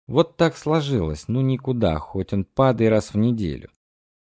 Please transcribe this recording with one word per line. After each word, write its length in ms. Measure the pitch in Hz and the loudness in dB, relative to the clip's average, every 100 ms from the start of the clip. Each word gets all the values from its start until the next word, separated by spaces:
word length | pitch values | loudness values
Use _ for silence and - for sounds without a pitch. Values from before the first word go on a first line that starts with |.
| - | -2
Вот 280 | 123 165 - | 0 0 0
так 220 | 165 - | 0 0
сложилось, 680 | 147 160 143 127 80 76 - | -2 -2 0 -2 -2 -4 -4
ну 120 | 123 | -2
никуда, 580 | 131 127 131 123 98 78 | 0 -2 -4 0 0 0
хоть 360 | - 98 92 | -4 -8 -4
он 100 | 98 | -4
падай 460 | 92 - 135 117 110 | -2 2 2 4 4
раз 240 | 107 - | 2 0
в 40 | 104 | 0
неделю. 520 | 117 113 90 67 - _ _ _ _ _ | 0 0 -4 -6 -12 _ _ _ _ _